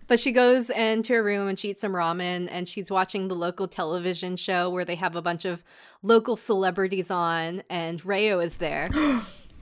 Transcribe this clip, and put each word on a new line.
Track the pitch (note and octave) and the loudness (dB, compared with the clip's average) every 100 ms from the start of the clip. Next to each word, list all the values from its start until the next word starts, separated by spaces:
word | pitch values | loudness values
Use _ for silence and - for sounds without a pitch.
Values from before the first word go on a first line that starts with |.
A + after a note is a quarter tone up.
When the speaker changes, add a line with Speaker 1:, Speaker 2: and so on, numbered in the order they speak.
| - | 2
Speaker 1:
But | A#3 | 4
she | C#4 | 4
goes | A#3+ B3 B3+ A#3+ | 6 6 6 4
into | A3+ A3 A3+ A3+ | 0 2 2 2
her | A#3 | 2
room | G#3 G3+ G3 | 2 0 -2
and | F#3+ | -4
she | G3+ | -6
eats | G3 | -6
some | G#3 | -4
ramen, | F#3 E3 F3 F3+ F3+ F3+ | 0 0 0 -2 -4 -4
and | F3+ F3+ | -6 -8
she's | G#3 F3+ | -8 -2
watching | F#3+ F#3 G3+ F#3+ | 0 0 -2 -4
the | F3 | -2
local | E3+ F3+ F#3+ | -2 -2 -6
television | - D#3+ F3 F3 F3 F3+ F3+ | -4 -2 -2 -2 -4 -4 -6
show | - F3+ F3+ | -2 0 0
where | F3+ F3 | -2 -4
they | |
have | E3+ F3+ | -2 -2
a | E3+ | -2
bunch | E3+ E3 | -2 -2
of | F#3 E3+ _ - - - | -4 -6 _ -20 -20 -4
local | G3 A3+ A#3+ G#3+ | 4 4 4 -2
celebrities | - G3 F#3+ F3+ F#3+ F#3+ F3 | 0 2 2 0 0 -2 -2
on, | F3+ E3+ E3 E3 F#3 - | 0 0 0 -2 -6 -6
and | F3 E3 E3+ F#3 | -6 -4 -6 -2
Reo | G3 G#3+ F#3 | 2 2 2
is | E3+ - | 0 -2
there. | D#3 D3 E3 | -4 -2 -2
Speaker 2:
<gasps> | D4+ D4 A#3+ G#3 - - - | 0 2 0 -4 -14 -20 -20